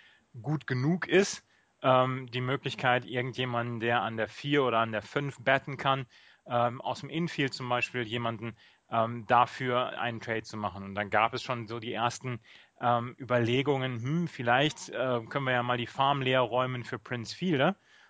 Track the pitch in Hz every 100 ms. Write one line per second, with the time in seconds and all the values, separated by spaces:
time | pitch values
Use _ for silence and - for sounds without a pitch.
0 | - _ _ 127 113 151 - 127 135 180
1 | - 185 - - - _ _ _ 135 127
2 | 127 131 131 120 127 135 139 - 131 123
3 | 120 123 127 120 127 120 120 117 117 120
4 | 101 113 107 - 143 143 131 113 113 110
5 | 101 - 143 - 123 135 - 135 139 135
6 | 131 - - _ - 120 120 123 107 127
7 | 139 143 170 - 139 - 127 123 120 127
8 | 113 117 117 113 117 110 - _ _ 117
9 | 113 120 107 120 120 - 127 123 123 -
10 | 120 117 113 113 110 113 104 95 98 98
11 | 104 107 113 127 - 123 110 117 117 107
12 | 117 - 127 120 - - - _ 123 120
13 | 120 - 123 123 117 123 139 139 131 123
14 | 120 160 170 - 120 123 151 - - 110
15 | 131 123 113 143 135 123 120 123 117 -
16 | 135 143 131 131 123 123 127 127 117 120
17 | - 123 113 - 180 147 147 196 _ -
18 | -